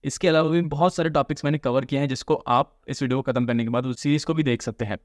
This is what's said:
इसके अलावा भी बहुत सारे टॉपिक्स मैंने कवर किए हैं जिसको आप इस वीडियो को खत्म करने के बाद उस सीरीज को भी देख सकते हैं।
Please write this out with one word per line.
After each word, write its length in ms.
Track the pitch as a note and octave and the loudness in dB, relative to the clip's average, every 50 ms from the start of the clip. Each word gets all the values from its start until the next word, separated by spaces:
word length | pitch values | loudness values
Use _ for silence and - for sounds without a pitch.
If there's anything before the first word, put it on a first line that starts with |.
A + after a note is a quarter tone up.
| - | -6
इसके 240 | C#3+ - - - | -6 -6 0 0
अलावा 220 | F#3 D#3+ D#3 D#3+ D#3 | 2 4 4 4 4
भी 120 | D#3+ E3+ | 2 2
बहुत 340 | F3 D#3+ D3 C#3+ E3+ F3+ - | 0 0 0 2 2 2 2
सारे 140 | - E3 D#3+ | 0 -2 0
टॉपिक्स 360 | D3+ D3+ C3+ - D3+ - - | 0 0 0 0 -4 -4 -2
मैंने 120 | C#3+ D3+ | -2 -2
कवर 280 | D3+ - C3 A#2+ C3+ C3 | 0 0 0 0 0 0
किए 140 | B2+ C#3 C3+ | 0 -2 -2
हैं 80 | C#3+ | 0
जिसको 280 | C#3 B2+ - - - D#3 | -2 -2 -6 0 0 0
आप 460 | - - - A#2+ B2 D3 _ _ _ _ | 0 2 2 2 2 2 _ _ _ _
इस 140 | - C3+ - | -10 -6 -4
वीडियो 200 | C#3+ B2 B2+ C3+ | -2 0 0 -2
को 100 | C3 - | 0 0
खत्म 140 | A#2+ B2 B2 | 0 0 0
करने 180 | A#2+ A#2+ A#2 A#2 | 0 0 0 0
के 60 | A2+ | 0
बाद 160 | A#2+ B2 B2+ | -2 -2 -2
उस 140 | C3 B2 - | -2 -6 -4
सीरीज 240 | - C#3+ D3 D3+ - | 0 0 0 0 0
को 100 | - D#3+ | -2 0
भी 100 | D#3 D#3 | 0 2
देख 180 | C3+ A#2+ A#2 | 0 0 0
सकते 240 | - - G#2+ _ A#2 | -2 -8 -6 _ -4
हैं। 120 | G2+ G#2 - | -4 -4 -8